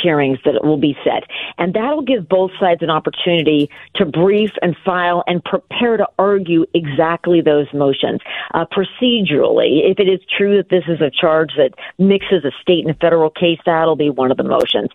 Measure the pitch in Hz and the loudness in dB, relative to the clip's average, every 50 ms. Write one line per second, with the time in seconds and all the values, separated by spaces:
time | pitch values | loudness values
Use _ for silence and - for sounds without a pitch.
0 | - 175 156 147 143 135 135 123 - 147 131 117 - 151 156 143 139 147 135 - | 0 0 2 2 2 0 -2 -2 0 -2 0 0 0 0 0 2 0 0 -2 -2
1 | - 139 117 - - - - - - - - - 170 185 175 214 220 269 302 311 | -2 -2 -2 -2 -4 -8 -10 -12 -12 -10 -8 -6 -4 -2 -2 -2 -2 -2 -2 -2
2 | 277 226 269 220 170 - 190 185 190 190 190 - 202 180 170 170 170 160 160 156 | -2 -2 -2 -2 -2 0 0 0 0 0 -2 0 0 0 2 0 0 -2 -2 -2
3 | - 156 - - - 185 170 165 151 151 156 147 147 - - - - - - - | -2 -4 -6 -4 -2 0 0 2 2 2 2 2 2 -2 -4 -10 -20 -8 -4 -2
4 | 196 160 - 160 175 196 208 208 220 202 - - - 180 156 - - 196 180 180 | -2 -2 0 2 2 2 2 2 0 -2 -2 -2 -2 -2 -2 -2 -4 -4 -2 0
5 | 175 175 175 175 - - 175 175 - - - 180 - - - - 240 240 226 208 | 0 0 0 0 0 -2 -2 -4 -4 -4 -4 -6 -6 -6 -4 -2 0 0 0 0
6 | 196 - - - 185 202 202 196 185 165 170 165 160 - - 170 165 147 139 139 | 0 -2 0 0 0 2 2 0 0 0 2 2 2 2 0 -2 -2 -2 0 0
7 | 160 160 170 165 - 175 175 165 156 156 147 147 143 - - 143 143 139 135 - | 0 0 0 -2 0 2 2 2 4 4 2 2 0 -2 -2 0 0 0 0 0
8 | - 120 117 - - - - - - - - 165 165 - - 202 185 - - - | -2 -4 -4 -6 -8 -10 -12 -12 -8 -6 -4 -4 -4 -4 -2 -4 -4 -4 -4 -2
9 | 247 247 240 226 196 151 147 131 131 113 - 113 110 - 127 151 - 190 185 - | 0 0 2 0 0 0 0 2 2 2 2 2 2 2 2 2 2 2 2 2
10 | 202 185 190 180 - - - - 202 202 202 202 185 - 180 180 151 156 170 151 | 2 0 0 -2 -2 -4 -4 -2 0 2 2 0 0 0 0 0 0 -2 -2 -2
11 | 160 143 - - - 160 156 160 160 147 - 147 139 131 - - - - - - | -2 -2 0 0 0 2 2 2 0 0 0 0 0 0 0 -6 -18 -10 -2 0
12 | 185 196 196 190 - - 196 175 143 135 - - - - 180 165 143 160 151 - | 2 2 2 2 0 0 -2 0 0 -2 -6 -4 0 0 0 2 0 -2 -2 0
13 | 170 170 165 165 156 156 - - 180 170 165 160 - 180 165 160 165 165 160 135 | 2 2 4 4 2 0 0 0 0 0 0 0 -2 -2 0 2 2 0 0 0
14 | 151 147 135 135 127 127 131 - 135 131 127 127 127 - - 104 110 - - | 0 0 0 0 0 0 0 0 -2 0 0 0 0 0 0 -2 -2 -4 -8